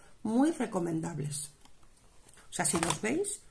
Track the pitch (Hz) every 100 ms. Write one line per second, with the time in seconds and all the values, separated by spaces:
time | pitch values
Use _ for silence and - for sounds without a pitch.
0 | - - 214 233 311 320 226 185 170 160
1 | 170 151 147 - - - - - - -
2 | - - - - - - - 170 170 -
3 | 214 320 415 - -